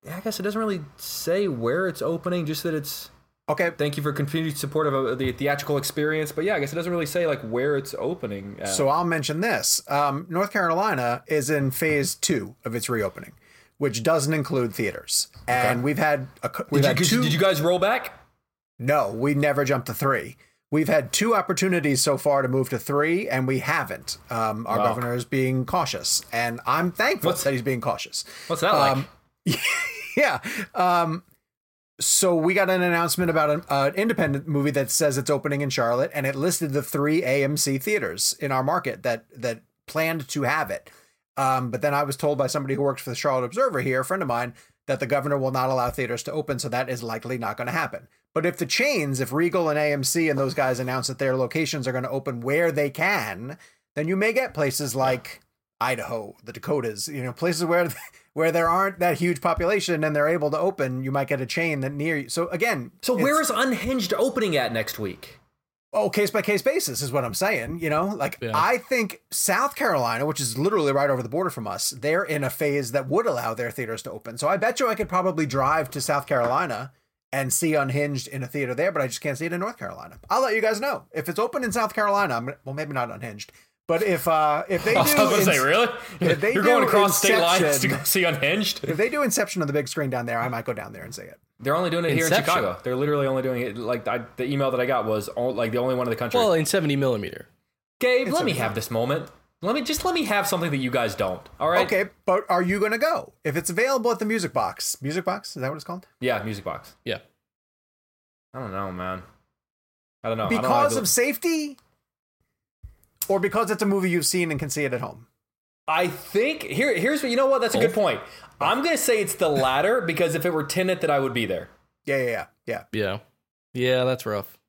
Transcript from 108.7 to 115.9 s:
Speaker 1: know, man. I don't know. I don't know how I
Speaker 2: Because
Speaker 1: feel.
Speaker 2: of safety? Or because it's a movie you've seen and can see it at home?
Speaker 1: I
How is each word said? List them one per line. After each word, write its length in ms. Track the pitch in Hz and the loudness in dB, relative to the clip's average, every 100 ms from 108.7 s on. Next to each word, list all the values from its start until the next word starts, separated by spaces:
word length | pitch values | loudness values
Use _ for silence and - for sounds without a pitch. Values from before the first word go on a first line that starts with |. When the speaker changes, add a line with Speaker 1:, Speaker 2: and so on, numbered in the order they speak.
Speaker 1:
know, 220 | 95 98 | -6 -6
man. 300 | 90 92 92 90 _ _ _ _ _ _ _ _ _ | -6 -6 -8 -12 _ _ _ _ _ _ _ _ _
I 60 | 113 | -6
don't 100 | 113 | -2
know. 80 | 104 | 0
I 40 | |
don't 120 | 226 | 0
know 60 | - | 2
how 60 | |
I 80 | 247 | 4
Speaker 2:
Because 80 | 285 | 4
Speaker 1:
feel. 100 | 233 | 2
Speaker 2:
of 60 | 196 | 0
safety? 680 | - 254 - 349 320 302 269 _ _ _ _ _ _ _ _ _ _ - _ _ _ - | 2 0 0 -2 -2 -4 -10 _ _ _ _ _ _ _ _ _ _ -20 _ _ _ -2
Or 100 | 196 | 0
because 300 | 190 208 208 | 2 0 0
it's 120 | 208 | 0
a 40 | 202 | 2
movie 240 | 196 185 | 2 2
you've 160 | 175 147 | 2 0
seen 240 | 185 170 | 0 0
and 80 | 143 | -2
can 120 | 151 | -4
see 140 | 147 | -2
it 100 | 139 | -2
at 60 | 123 | -2
home? 260 | 113 - - _ _ _ _ _ | -6 -12 -20 _ _ _ _ _
Speaker 1:
I 200 | - | -2